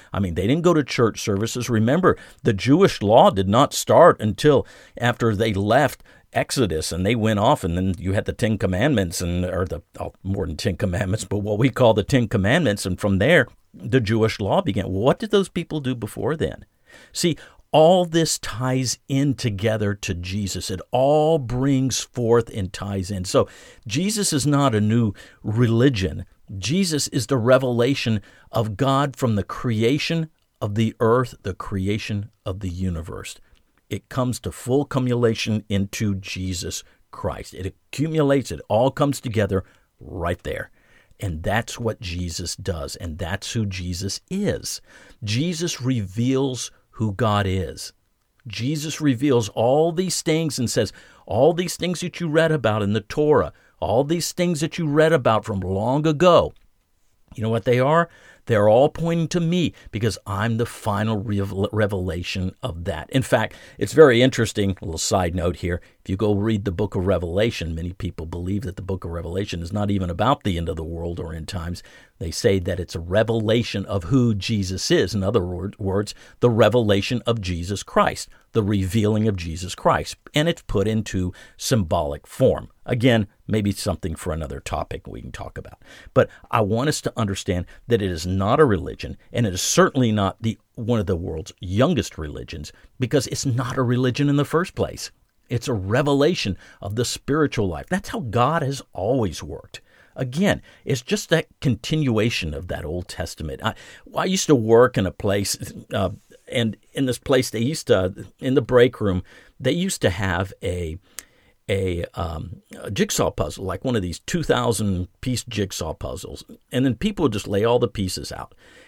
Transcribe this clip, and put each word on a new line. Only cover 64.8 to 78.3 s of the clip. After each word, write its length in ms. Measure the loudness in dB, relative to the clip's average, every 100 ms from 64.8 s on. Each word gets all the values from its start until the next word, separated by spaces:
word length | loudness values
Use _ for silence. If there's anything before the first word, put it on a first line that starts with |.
a 20 |
little 140 | -6 -6
side 360 | 0 0 0
note 220 | 0 -2 -2
here. 240 | -4 -4 -8 _
If 60 | -8
you 80 | -2
go 160 | 0
read 320 | 0 0 -2 -2
the 60 |
book 220 | -2 -2
of 120 | -2 0
Revelation, 680 | 0 -2 0 -2 -2 -6
many 200 | -6 -8
people 320 | -8 -8 -8 -10
believe 360 | -8 -6 -4
that 120 | -6 -10
the 60 |
book 220 | -8 -8
of 60 | -8
Revelation 520 | -10 -6 -6 -6 -6
is 100 | -6
not 180 | -4 0
even 200 | 0 -2
about 320 | -2 0 0
the 160 | -2 -2
end 100 | -4
of 80 | -6
the 80 |
world 340 | -8 -8 -8 -8
or 140 | -8
end 160 | -10 -10
times. 340 | -8 -8 -10 -14 -20 -20 -12
They 140 | -8
say 260 | -2 0 0
that 200 | 0 -4
it's 160 | -6
a 60 | -10
revelation 840 | -2 0 2 0 2 0 0 -4 -4
of 180 | -4
who 300 | 0 2 4
Jesus 560 | 0 -2 -2 -2 -4 0
is. 240 | 0 0
In 80 | 0
other 220 | 0 0
wor-, 280 | 0 -4 -8 -6
words, 360 | -2 -2 -2 -8 -20 0
the 100 | 2
revelation 720 | 6 6 6 4 2 2 -2
of 160 | -2 -2
Jesus 420 | -2 -4 -4 -6
Christ, 460 | -2 0 2 0 -8